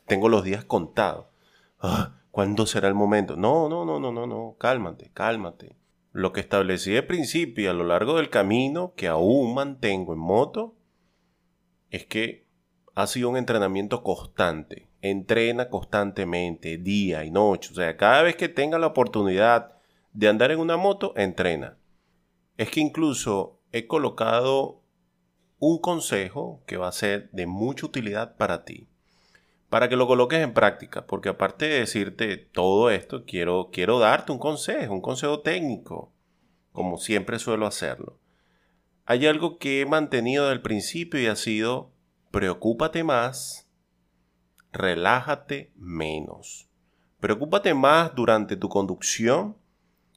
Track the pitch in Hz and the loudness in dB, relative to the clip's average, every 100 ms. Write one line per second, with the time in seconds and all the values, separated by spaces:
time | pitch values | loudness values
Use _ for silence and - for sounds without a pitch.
0 | - 98 110 107 95 104 - 104 78 - | -2 2 6 4 2 -4 -2 -2 0 0
1 | 95 - - _ _ _ _ _ 92 - | 0 -2 -12 _ _ _ _ _ -4 -2
2 | - - _ - 101 104 107 107 98 101 | -4 -10 _ -2 0 0 0 2 2 2
3 | 101 104 95 78 107 160 151 170 165 151 | 4 2 0 0 2 2 0 -2 -4 -4
4 | 131 117 120 113 113 - 120 127 90 - | -4 -6 -6 -8 -10 -4 0 0 -2 -10
5 | - - 104 113 90 - - - _ _ | -14 -4 -2 -2 -6 -12 -20 -20 _ _
6 | _ - 92 98 - 101 95 90 95 113 | _ -4 -2 -4 0 0 2 -2 0 -2
7 | 131 175 131 170 156 117 98 87 87 87 | 0 -2 -2 -2 -2 -2 -2 0 2 2
8 | 110 160 143 110 98 117 135 165 180 - | 2 0 2 2 2 2 0 -4 -6 -4
9 | 90 80 95 139 117 131 139 131 110 95 | -2 2 4 4 2 -2 -4 -4 -2 -2
10 | 85 80 82 104 147 220 226 - _ _ | -4 -4 2 2 2 -2 -8 -12 _ _
11 | _ _ _ _ _ _ _ _ _ - | _ _ _ _ _ _ _ _ _ -12
12 | - 110 113 - _ _ _ _ _ 98 | -6 -4 -4 -6 _ _ _ _ _ -2
13 | 104 127 120 127 123 117 95 95 101 120 | -2 0 -2 0 0 0 0 -2 -2 -4
14 | - 90 - - 87 78 - - - _ | -2 -4 -6 -2 -2 -2 -10 -18 -20 _
15 | 98 98 92 113 117 120 123 98 - 104 | -4 -2 0 2 2 0 -4 -6 -2 -2
16 | 101 101 90 87 87 82 82 82 92 104 | 0 -2 -2 -2 -2 -6 -10 -8 -2 0
17 | 95 78 78 92 104 92 - 90 82 80 | 0 -2 0 4 4 2 -4 -4 -4 4
18 | 101 139 170 165 175 - 147 165 160 135 | 6 6 6 2 -2 -2 0 0 2 2
19 | 113 107 98 92 113 117 - _ _ _ | 2 2 2 4 6 6 2 _ _ _
20 | _ 107 107 110 131 160 165 170 196 196 | _ 2 4 6 4 2 0 2 2 0
21 | 196 - 98 - 90 78 60 - _ _ | -2 -2 -2 0 0 -2 -6 -14 _ _
22 | _ _ _ _ _ - 107 156 151 156 | _ _ _ _ _ -8 -4 -2 -2 0
23 | 160 127 117 98 - - _ 117 - 156 | -2 -2 -2 -2 -4 -10 _ -8 -4 -2
24 | 131 - 113 117 131 135 139 - _ _ | -2 -2 0 2 2 0 -2 -8 _ _
25 | _ _ _ _ _ - 151 165 180 170 | _ _ _ _ _ -2 0 2 0 -2
26 | - 101 92 120 - 151 - 92 90 - | -2 -2 -2 -8 -12 -12 -10 -6 -6 -2
27 | 104 101 - 95 87 95 123 139 156 135 | -2 -2 -6 -8 -6 -4 -4 -6 -8 -6
28 | 107 104 113 - 98 85 - - - _ | -6 -4 -6 -4 -2 -4 -8 -20 -20 _
29 | _ _ _ _ _ _ - 113 120 127 | _ _ _ _ _ _ -2 2 2 2
30 | 123 123 123 165 143 113 104 - - - | 4 4 4 2 0 4 2 2 -8 -12
31 | - 95 95 95 95 - 151 143 110 113 | -8 -6 -4 -2 -2 -2 0 0 0 -2
32 | 95 92 110 92 - 92 92 101 120 95 | -4 -4 -4 -6 -8 0 4 6 4 2
33 | - 127 - 90 87 90 90 - 92 123 | -2 -14 -8 -4 0 0 -2 -2 2 4
34 | 110 131 - 131 147 147 - 302 131 95 | 4 4 0 -4 -4 -4 -4 -4 -4 -6
35 | 123 127 147 147 156 180 147 104 - 82 | -6 -4 -2 -2 -2 -2 -4 -6 -10 -14
36 | - _ _ _ _ _ _ - 92 85 | -14 _ _ _ _ _ _ -6 -6 -4
37 | - 104 95 117 - 110 104 - 76 62 | -2 -2 -2 -6 -2 -2 -2 -4 -6 -8
38 | - - _ _ _ _ _ _ _ _ | -14 -20 _ _ _ _ _ _ _ _
39 | - 127 151 156 165 - 139 139 139 156 | -2 2 2 2 -2 -4 -2 -2 0 0
40 | 143 127 120 139 143 127 113 107 - 165 | 0 0 0 2 0 0 -2 -4 -4 -8
41 | 170 147 117 104 117 107 113 127 - _ | -4 -2 0 0 -2 0 0 -2 -8 _
42 | _ _ _ 101 95 90 110 113 156 165 | _ _ _ -2 0 0 -2 0 -2 -2
43 | 160 123 123 131 - - _ _ _ _ | 0 0 0 -4 -12 -14 _ _ _ _
44 | _ _ _ _ _ _ _ 98 95 85 | _ _ _ _ _ _ _ -4 -2 0
45 | 95 123 135 143 - 143 147 - 90 82 | 2 2 0 -6 -6 -10 -12 -18 -10 -6
46 | 78 78 - - - - _ _ _ _ | -4 -6 -8 -14 -18 -20 _ _ _ _
47 | _ _ 113 107 151 196 190 139 135 160 | _ _ -2 -2 0 0 2 4 6 6
48 | 165 131 117 110 104 95 98 101 95 90 | 2 0 4 4 2 -6 -2 -2 -2 -4
49 | - - 113 151 208 - _ _ _ _ | -4 0 2 2 -2 -10 _ _ _ _
50 | _ | _